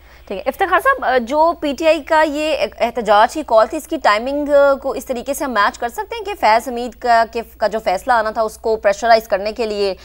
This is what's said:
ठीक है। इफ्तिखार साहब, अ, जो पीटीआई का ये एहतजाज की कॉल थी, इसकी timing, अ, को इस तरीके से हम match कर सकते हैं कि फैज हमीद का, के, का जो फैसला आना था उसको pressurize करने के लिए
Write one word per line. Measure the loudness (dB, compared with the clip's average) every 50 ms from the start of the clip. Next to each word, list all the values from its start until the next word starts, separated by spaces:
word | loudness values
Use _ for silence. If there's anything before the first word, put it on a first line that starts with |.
| -20 -20 -20 -18 -14
ठीक | -12 -10
है। | -8 -6
इफ्तिखार | -6 -4 -2 0 0 0 2
साहब, | 2 2 0 0 0
अ, | 0 0
जो | 0 0 0 0 2 2 2 2
पीटीआई | 0 -4 -4 -4 0 2 2 2 2
का | 0 0 2 2
ये | 2 2 0 -2 -2 -2 -2
एहतजाज | -2 -2 -4 -4 -2 -4 -4 -2 -2 0 4 4 6 4 4 2
की | -4 -2
कॉल | 2 4 4 4
थी, | 4 0
इसकी | -6 -8 -6 -6
timing, | 0 2 2 2 2 0 -4 -4 -4 0 2
अ, | 4 4 4 4 2
को | 0 -2 -6 -6
इस | -6 -6
तरीके | -8 -8 -6 -6 -8 -6
से | -6 -6
हम | -2
match | 0 0 0 0 0
कर | -4 -6 -8
सकते | -6 -8 -10 -8 -8
हैं | -8 -8
कि | -8 -4
फैज | 0 2 2 2 2 0
हमीद | -2 -6 -8 -8 -10 -10
का, | -4 0 2 2 2 2
के, | 0 -4 -8
का | -10 -10 -6 -4 -4
जो | -4 -4 -4
फैसला | -2 -2 -2 -2 0 0 0
आना | 0 0 -2
था | -2 -4
उसको | -4 -4 -6 -6 -4 -4 -2
pressurize | 0 0 0 0 2 2 4 4 4 2
करने | 0 -4 -2 -2 -4
के | -6 -4 -4
लिए | -4 -2 -2 -2 -4 -4 -6 -12